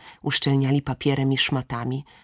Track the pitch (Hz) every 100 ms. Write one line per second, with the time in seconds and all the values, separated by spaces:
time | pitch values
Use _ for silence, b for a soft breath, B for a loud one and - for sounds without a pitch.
0 | B B 147 - 139 135 135 143 139 127
1 | 143 139 135 135 - 135 - 117 123 135
2 | b b